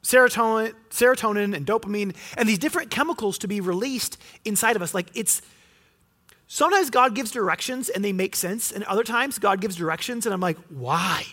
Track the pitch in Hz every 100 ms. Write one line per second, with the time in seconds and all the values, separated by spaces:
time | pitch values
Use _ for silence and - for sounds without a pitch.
0 | - 254 247 233 226 220 220 - _ -
1 | 247 254 220 208 202 180 139 220 196 208
2 | 202 175 - - 220 202 302 349 269 220
3 | 311 320 214 185 175 202 180 180 262 254
4 | - - - - 220 202 226 226 170 185
5 | 175 233 214 - - _ _ _ _ _
6 | _ _ _ _ _ - 302 381 302 247
7 | 254 214 226 247 190 170 - 254 254 190
8 | 202 190 190 - 175 220 - 196 202 196
9 | 226 233 269 240 202 196 208 170 160 165
10 | - 240 226 190 180 160 - 139 123 160
11 | 190 165 -